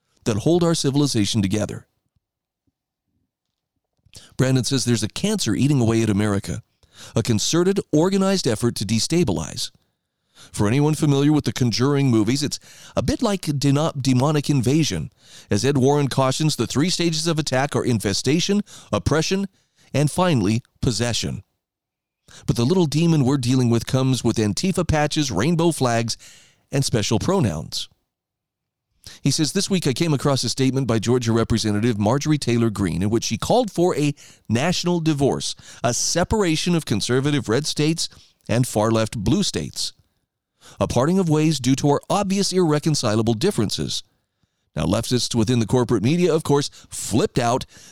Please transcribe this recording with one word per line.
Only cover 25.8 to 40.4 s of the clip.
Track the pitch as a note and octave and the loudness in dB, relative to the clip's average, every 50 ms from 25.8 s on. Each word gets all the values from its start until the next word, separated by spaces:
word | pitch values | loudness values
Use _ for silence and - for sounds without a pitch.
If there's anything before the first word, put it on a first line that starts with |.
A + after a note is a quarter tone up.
| C3+ B2 A#2 A#2 A#2 A2+ - - - - - - - _ _ _ _ - | 0 0 0 0 -2 -2 -6 -10 -12 -20 -20 -20 -20 _ _ _ _ -6
and | - C#3+ C3+ | -4 -2 -2
special | - - A2 G2 - A2+ G2+ | 0 0 -2 0 0 0 0
pronouns." | - - F#3 G3+ C#3 G2 D#2 D#2 - - - - - - _ _ _ _ _ _ _ _ _ _ _ _ _ _ _ _ _ _ _ _ _ _ - - - - | 0 0 0 0 0 0 -2 -4 -10 -10 -10 -12 -12 -12 _ _ _ _ _ _ _ _ _ _ _ _ _ _ _ _ _ _ _ _ _ _ -20 -20 -12 -4
He | - C#3+ | -2 -2
says, | C3+ - D#3 C3+ - | 0 0 0 -2 -2
"This | G3 F#3+ - | -2 -2 0
week | G3 F3+ - D3 | -2 0 0 0
I | B2 | 0
came | - E3+ E3 D3 | 0 0 0 0
across | B2 - D3 C#3 C3 - | 0 0 0 0 0 0
a | A2+ | -2
statement | - - C3 C3 B2 C3+ C#3 | -2 0 0 0 2 0 0
by | A#2 A#2 A2 | 0 0 0
Georgia | F#2 A2 B2 B2+ B2 A#2 | 2 2 0 2 2 2
Representative | A2 A2+ A2+ - A#2 G#2+ - G#2+ G#2 G#2 A2 B2 A2 G2+ | 0 0 0 0 0 0 0 0 -2 0 0 0 0 2
Marjorie | G#2 G#2 B2 C#3+ - D3+ D3+ C#3+ | 2 2 2 0 0 0 0 0
Taylor | - A#2+ A#2+ A#2 A#2 A2+ | 0 0 0 2 2 0
Greene | G2+ G2+ G2+ F2 D#2+ E2 F#2+ | 0 0 -2 -2 0 0 -2
in | G#2+ | 0
which | A2+ A2+ - | 0 0 -2
she | - A#2 - | -2 -6 -4
called | - - F#3 A#3+ B3+ G3+ | -2 0 0 0 0 -2
for | - - E3+ F#3 D#3 | 0 0 0 0 2
a | C#3 D3 D3 C#3+ - - - - _ _ - | 0 0 -2 -2 -4 -10 -20 -20 _ _ -2
national | G#2+ A#2 C#3 F3+ F3 - - F3 F3 E3+ | -2 0 0 0 -2 -2 -2 -2 -2 0
divorce, | D#3 D#3 D#3 C3+ C#3 A#2+ D#2+ C#2+ - - - - - - - - - | 0 0 0 2 2 0 0 0 -4 -8 -10 -10 -14 -20 -12 -6 -4
a | B2 A#2 | -4 -2
separation | - - - - E3 F3+ - A#3 A3 G3+ E3+ D#3+ D#3 - F3+ F3 | -2 -2 -2 -2 -2 -2 0 0 0 0 0 0 0 0 0 0
of | D#3+ - | 0 0
conservative | - A#2+ G2 - - B2 C3+ C3 D3+ C#3+ C#3+ G#2+ - | -2 -2 -2 0 0 0 0 2 0 0 0 0 0
red | G#2+ C#3 D3+ | 0 -2 -2
states | - - - D3 D#3 E3 E3 - - - - - _ _ _ _ - | -2 -2 -2 0 0 0 -2 -4 -8 -10 -14 -20 _ _ _ _ -2
and | G#2 A#2+ B2+ - | 0 0 0 0
far-left | - A2 G#2 A2+ A2 A2 A2 - - A2+ | 0 0 0 2 2 0 0 -2 -4 -4
blue | F#2+ A2+ D#3 G#3 F#3 | -2 0 0 0 0
states. | - - F2+ D2+ A#1+ - - - - - _ _ _ _ _ _ _ _ _ | -2 -2 -6 -6 -8 -8 -8 -8 -8 -8 _ _ _ _ _ _ _ _ _